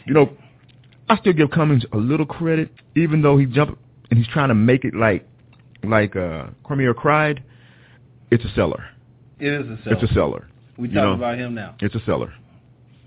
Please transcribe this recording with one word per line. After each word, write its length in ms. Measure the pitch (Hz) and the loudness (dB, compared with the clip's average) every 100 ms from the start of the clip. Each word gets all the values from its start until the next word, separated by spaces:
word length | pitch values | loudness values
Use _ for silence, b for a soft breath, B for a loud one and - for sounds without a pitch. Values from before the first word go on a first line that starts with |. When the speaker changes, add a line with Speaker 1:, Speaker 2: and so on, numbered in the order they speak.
| - | 0
Speaker 1:
you 80 | |
know, 160 | 147 139 - b b _ _ _ _ - | 4 4 0 b b _ _ _ _ -2
I 80 | 214 | 0
still 160 | 208 | 2
give 160 | 160 143 | 2 2
Cummings 360 | 165 151 139 110 | 2 2 2 0
a 60 | 110 | -4
little 280 | 117 156 151 | -2 -2 -4
credit, 420 | - 165 160 156 _ _ - | -4 -2 -2 -4 _ _ -2
even 280 | 165 156 | 0 2
though 140 | 147 143 | 4 4
he 100 | 135 | 4
jumped 340 | 120 147 - _ _ - | 2 0 -4 _ _ 0
and 80 | 117 | 0
he's 80 | 117 | 2
trying 220 | - 139 | 0 2
to 60 | 110 | 2
make 280 | 110 131 131 | 4 2 0
it 80 | |
like, 320 | - 113 92 - _ _ _ _ _ | 0 0 0 -4 _ _ _ _ _
like, 320 | 98 110 104 98 | -2 0 0 -2
uh, 320 | 90 80 67 - | -6 -8 -12 -16
Cormier 300 | - 143 127 | -8 -2 -2
cried. 500 | 117 156 151 151 139 - b b b b b _ _ - | 0 0 0 0 -4 -10 b b b b b _ _ -2
It's 160 | 117 110 | 0 0
a 40 | |
seller. 320 | - 90 - - - _ _ _ - | -2 -2 -4 -12 -20 _ _ _ -8
Speaker 2:
It 80 | 143 | -4
is 140 | 147 117 | -4 -6
a 100 | 110 | -10
seller. 120 | 113 107 | -4 -2
Speaker 1:
It's 100 | 113 | 0
a 20 | |
seller. 340 | 104 78 50 - _ _ - | 0 0 -4 -12 _ _ -12
Speaker 2:
We 100 | 120 | -6
Speaker 1:
You 60 | |
Speaker 2:
talking 160 | 104 104 | 0 0
Speaker 1:
know? 60 | 107 | 0
Speaker 2:
about 220 | 120 120 | -4 -6
him 160 | 123 | -8
now. 220 | 117 95 - | -10 -12 -6
Speaker 1:
It's 120 | 101 113 | -6 -6
a 80 | - | -4
seller. 280 | 76 58 - - _ _ _ _ _ | -4 -4 -12 -20 _ _ _ _ _